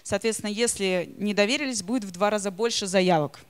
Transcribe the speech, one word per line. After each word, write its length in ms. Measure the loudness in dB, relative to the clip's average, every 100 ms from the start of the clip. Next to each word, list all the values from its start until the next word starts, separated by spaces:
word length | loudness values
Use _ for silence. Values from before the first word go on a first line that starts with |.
Соответственно, 460 | -6 -2 -2 -2 -4
если 640 | -2 -2 0 0 0 -2 -4
не 160 | -2
доверились, 480 | 2 2 2 -2 -4
будет 220 | -2 -4
в 80 | -4
два 180 | 0 0
раза 220 | 0 -2
больше 340 | -2 -2 -2 0
заявок. 540 | 4 6 4 2 -6